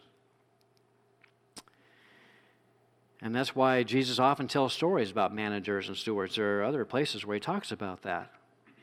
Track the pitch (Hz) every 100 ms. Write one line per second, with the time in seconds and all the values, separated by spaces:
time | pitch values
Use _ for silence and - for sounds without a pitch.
0 | _ _ _ _ _ _ _ _ _ _
1 | _ _ _ _ _ - - _ _ _
2 | _ - - _ _ _ _ _ _ _
3 | _ - 113 120 135 135 131 131 113 127
4 | 127 123 135 143 131 147 131 - 165 185
5 | 104 104 95 107 107 104 95 101 95 98
6 | - 104 95 113 104 101 107 143 104 123
7 | 147 107 104 104 156 196 - 107 101 92
8 | 98 87 101 - _ _ _ _